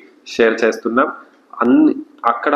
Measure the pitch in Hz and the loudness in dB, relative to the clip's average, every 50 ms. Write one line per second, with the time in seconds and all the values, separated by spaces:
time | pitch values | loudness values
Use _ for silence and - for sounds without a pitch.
0 | - - _ _ _ - - - 117 113 110 110 120 110 110 - - 113 113 123 | -6 -14 _ _ _ -8 -2 0 2 2 2 0 0 -2 -2 -2 -4 -2 0 0
1 | 147 165 - - - _ _ _ _ _ - - - 123 131 147 - - - - | 0 -2 -4 -10 -18 _ _ _ _ _ -8 -2 0 2 4 4 4 2 0 -2
2 | - - _ _ - 117 117 - - 147 143 | -8 -16 _ _ -4 -4 -4 -2 -2 -4 -4